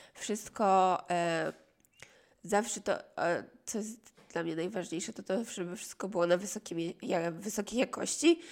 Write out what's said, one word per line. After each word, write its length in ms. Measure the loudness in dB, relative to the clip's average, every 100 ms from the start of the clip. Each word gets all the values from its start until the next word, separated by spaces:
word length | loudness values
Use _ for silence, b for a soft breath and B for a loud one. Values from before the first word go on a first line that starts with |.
| B
Wszystko, 840 | -12 -6 -6 -6 0 6 6 6 2 0
e, 440 | 0 2 0 -2 -6 _ _ _ _ B B B _
zawsze 380 | 0 2 2 -4
to, 360 | -2 -2 -4 -2
e, 260 | 0 0 -4 -14 -8
co 120 | -6
jest 340 | -6 -12 -18 _ -8
dla 120 | -4
mnie 120 | -2 -2
najważniejsze, 580 | -2 -4 -4 -6 -6
to 100 | -10
to, 200 | -2 -2
żeby 320 | -2 -6 -6 -8
wszystko 320 | -12 -8 -4
było 200 | 2 4
na 100 | 4
wysokim, 420 | 2 -8 -6 -4 -4 -4
ja-, 300 | -2 0 0
wysokiej 480 | -4 -6 -4 -4 0
jakości 640 | -2 -2 -4 4 6 4 B